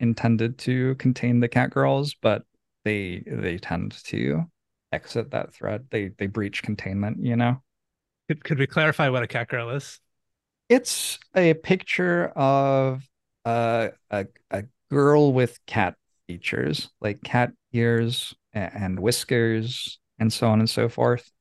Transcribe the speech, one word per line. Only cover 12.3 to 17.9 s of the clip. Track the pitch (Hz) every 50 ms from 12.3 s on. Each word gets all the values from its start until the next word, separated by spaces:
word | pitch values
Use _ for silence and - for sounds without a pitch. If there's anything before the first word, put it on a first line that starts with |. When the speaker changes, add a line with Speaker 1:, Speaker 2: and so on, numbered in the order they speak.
| -
Speaker 1:
of | - 139 135 139 139 139 139 135 135 135 135 131 135 135 _ _ _ _ _ _ _ -
a, | 117 117 117 117 113 117 117 110 95 - _ _ -
a, | 104 101 98 - _ _ _ -
a | - 98 107 - _ _ _ -
girl | 143 143 139 143 147 151 147 143
with | 127 127 123 117 - - _
cat | - - 113 95 90 - _ _ _ _ _ _
features, | - 87 85 - - - 117 127 147 151 - - - _ -
like | - 104 101 -
cat | - - - 123 120 120 - _ _ _
ears | - 117 117 117